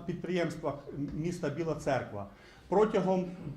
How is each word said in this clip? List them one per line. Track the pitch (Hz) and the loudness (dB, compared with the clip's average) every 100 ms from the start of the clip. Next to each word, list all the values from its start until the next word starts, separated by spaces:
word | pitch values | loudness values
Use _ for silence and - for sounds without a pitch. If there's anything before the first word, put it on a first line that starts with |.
| - | -6
підприємствах | 170 170 180 165 - 151 - - 151 139 | -4 -2 0 0 0 -4 -4 -6 -6 -4
міста | 147 165 170 151 | -2 -2 -2 -2
Біла | 135 165 | -2 -2
Церква | 151 - 127 - 101 98 - - - - | -2 0 0 0 -6 -10 -12 -20 -18 2
протягом | 185 214 220 185 185 180 - 147 | 4 6 6 4 4 2 -4 -8